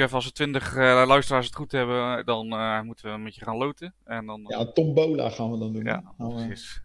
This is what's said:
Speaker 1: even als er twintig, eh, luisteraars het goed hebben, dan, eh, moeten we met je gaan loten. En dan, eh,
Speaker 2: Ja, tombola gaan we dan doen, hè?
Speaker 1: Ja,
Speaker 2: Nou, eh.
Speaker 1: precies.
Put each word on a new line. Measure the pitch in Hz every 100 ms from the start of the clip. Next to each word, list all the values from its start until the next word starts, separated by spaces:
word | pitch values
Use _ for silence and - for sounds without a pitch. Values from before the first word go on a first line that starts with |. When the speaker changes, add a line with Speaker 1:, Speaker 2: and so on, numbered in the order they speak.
| 131
Speaker 1:
even |
als | 127 123
er |
twintig, | - 147 135 - 131
eh, | 127 127 127
luisteraars | 139 135 131 120
het |
goed | - 147
hebben, | 135 123 123 123 123 -
dan, | 113 113
eh, | 110 110 110
moeten | 113 117 110
we | 107
met | 110
je | -
gaan | - 113
loten. | 139 143 175 -
En | - 117 110
dan, | 107 104
eh, | 113
Speaker 2:
Ja, | 117
tombola | - 160 147 160 147 117
gaan | - 113
we | 113
dan | 110
doen, | 110 113
hè? |
Speaker 1:
Ja, | 110 - -
Speaker 2:
Nou, | 117 117
eh. | 113
Speaker 1:
precies. | 98 - -